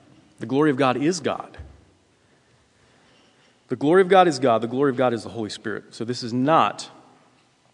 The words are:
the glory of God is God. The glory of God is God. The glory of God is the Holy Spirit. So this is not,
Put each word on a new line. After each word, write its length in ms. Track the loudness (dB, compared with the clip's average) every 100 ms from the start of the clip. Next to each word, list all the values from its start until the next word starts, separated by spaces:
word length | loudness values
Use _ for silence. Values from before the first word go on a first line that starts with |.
| _ _ _ _
the 60 | -6
glory 240 | 0 0
of 80 | 2
God 200 | 0 0
is 240 | -2 -2
God. 360 | -4 -6 -10 -18 -20 -20 _ _ _ _ _ _ _ _ _ _ _ _ _ _ _ _ _ _ _
The 60 | -4
glory 260 | 2 2
of 80 | 6
God 180 | 6 6
is 100 | 4
God. 240 | 2 2
The 60 | 0
glory 240 | -2 -2
of 60 | 0
God 160 | -2
is 100 | -2
the 60 | -8
Holy 200 | -10 -10
Spirit. 460 | -8 -10 -10 -12 -12
So 80 |
this 200 | -8 -8
is 100 | -6
not, 560 | -2 2 2 2 -2 -16 -20 _ _ _ _ _ _ _